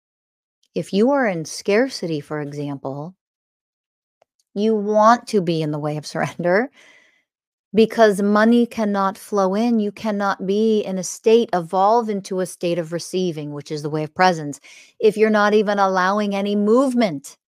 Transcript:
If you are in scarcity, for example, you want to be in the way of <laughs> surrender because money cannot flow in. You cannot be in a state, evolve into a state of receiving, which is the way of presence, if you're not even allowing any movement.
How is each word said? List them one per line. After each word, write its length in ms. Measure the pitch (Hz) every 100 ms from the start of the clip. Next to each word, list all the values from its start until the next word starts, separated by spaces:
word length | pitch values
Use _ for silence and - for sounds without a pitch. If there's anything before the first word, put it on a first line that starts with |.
| _ _ _ _ _ _ _ -
If 180 | 170
you 160 | 190 233
are 160 | 285 240
in 200 | 170 156
scarcity, 760 | - - 202 269 - 175 156
for 180 | 147 151
example, 760 | 143 147 143 139 139 139 156 190 _ _ _ _ _ _ _ _ _ _ _ _ _
you 220 | 196 220 220
want 520 | 202 214 214 240 -
to 140 | 208
be 200 | 170 160
in 100 | 156
the 80 | 151
way 180 | 151 151
of 80 | 151
<laughs> 20 |
surrender 600 | 160 160 - 175 190 269 _ - _ _ _ _ _ _ _ _
because 480 | 196 220 233 220 190
money 440 | 202 208 226 240 233
cannot 520 | - 214 202 196 -
flow 380 | - 202 190 196
in. 240 | 240 233
You 120 | 208
cannot 540 | 202 220 202 202 - 185
be 360 | 202 220 214
in 160 | 190 190
a 60 |
state, 460 | 180 - 226 226 233
evolve 560 | 180 165 190 196 233 220
into 300 | 202 190 185
a 60 | 180
state 320 | - 175 170
of 160 | 160
receiving, 580 | 165 - 185 185 156 147
which 200 | 147 143
is 100 | 156
the 80 | 151
way 140 | 156
of 100 | 151
presence, 460 | - 185 165 147 139 - - - -
if 180 | 214 208
you're 120 | 220
not 240 | 214 208
even 260 | 208 202 202
allowing 560 | 196 190 180 208 208 196
any 200 | 202 208
movement. 840 | 208 233 277 240 220 143 - -